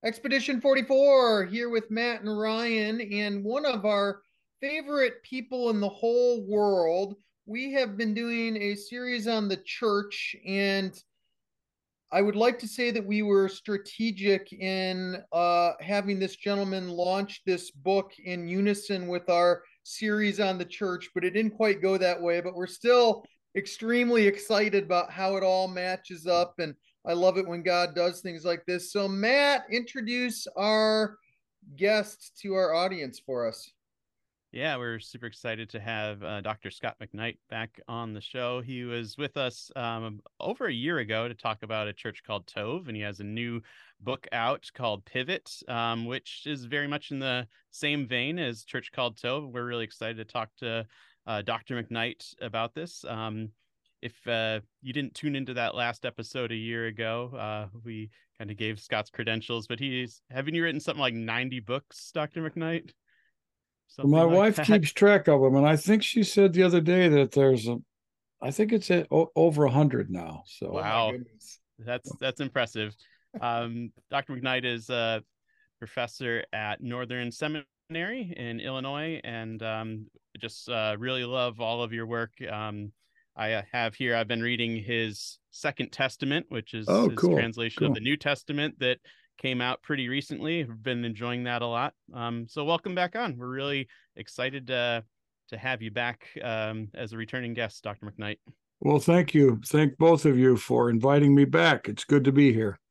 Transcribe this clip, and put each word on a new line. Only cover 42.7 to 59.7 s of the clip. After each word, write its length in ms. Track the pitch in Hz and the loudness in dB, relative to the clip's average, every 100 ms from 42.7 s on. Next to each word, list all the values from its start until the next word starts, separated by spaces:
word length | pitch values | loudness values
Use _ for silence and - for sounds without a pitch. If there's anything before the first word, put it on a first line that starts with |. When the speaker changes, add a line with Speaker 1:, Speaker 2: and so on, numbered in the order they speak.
| 151 170 | -6 -8
Speaker 2:
and 80 | 107 | -10
he 60 | |
has 180 | 104 98 | -8 -10
a 40 | |
new 380 | 104 107 120 117 110 - - _ | -10 -8 -6 -8 -12 -20 -20 _
book 260 | 104 131 - | -8 -8 -6
out 360 | 117 117 139 - | -4 -2 -2 -8
called 300 | - 123 104 | -6 -4 -4
Pivot, 460 | 101 127 127 185 - - - | -6 -8 -6 -6 -10 -20 -8
um, 360 | 120 117 117 | -4 -2 -4
which 380 | 117 131 - - - | -6 -8 -10 -16 -10
is 180 | 143 | -10
very 240 | 120 143 143 | -6 -6 -4
much 240 | 147 - | -6 -8
in 80 | 139 | -8
the 260 | 135 123 120 _ _ | -4 -4 -6 _ _
same 380 | - 147 147 127 | -6 -4 -2 -2
vein 300 | 123 127 175 | -2 -2 -4
as 240 | 147 113 | -6 -6
Church 260 | - 123 - | -8 -10 -10
Called 240 | - 123 113 | -4 -4 -4
Tove. 340 | 120 135 147 | -6 -6 -6
We're 140 | 123 120 | -8 -6
really 180 | 120 | -6
excited 320 | 113 - 110 113 | -8 -8 -10 -10
to 60 | |
talk 260 | 110 120 113 _ | -10 -8 -8 _
to, 260 | 120 113 110 _ _ _ - | -6 -6 -8 _ _ _ -8
uh, 140 | 110 | -6
Doctor 380 | 104 117 - 123 | -4 -6 -4 -8
McKnight 540 | 113 113 120 - - - | -6 -4 -6 -6 -18 -14
about 320 | 120 110 117 | -8 -4 -6
this. 300 | 156 170 - | -6 -12 -12
Um, 460 | - 110 110 107 110 110 _ _ _ _ | -12 -8 -6 -8 -10 _ _ _ _ _
if, 240 | 123 _ - | -16 _ -6
uh, 340 | 117 113 110 107 _ | -2 -2 -4 -8 _
you 100 | 131 | -10
didn't 220 | 127 139 | -6 -6
tune 220 | - 151 139 | -6 -6 -4
into 180 | 131 | -6
that 220 | 123 117 - | -4 -4 -2
last 280 | 120 120 | -4 -4
episode 460 | 127 - 113 131 120 | -8 -10 -10 -6 -6
a 60 | 113 | -6
year 300 | 110 117 113 | -6 -6 -6
ago, 440 | 107 113 117 123 127 | -6 -6 -6 -8 -8
uh, 320 | 107 107 104 107 | -8 -8 -10 -14
we 260 | 117 110 107 _ _ _ | -14 -12 -12 _ _ _
kinda 160 | 107 | -14
gave 260 | 101 110 107 | -6 -6 -6
Scott's 300 | - 110 107 | -6 -4 -4
credentials, 580 | - 117 110 110 117 | -6 -4 -4 -4 -8
but 100 | 107 | -6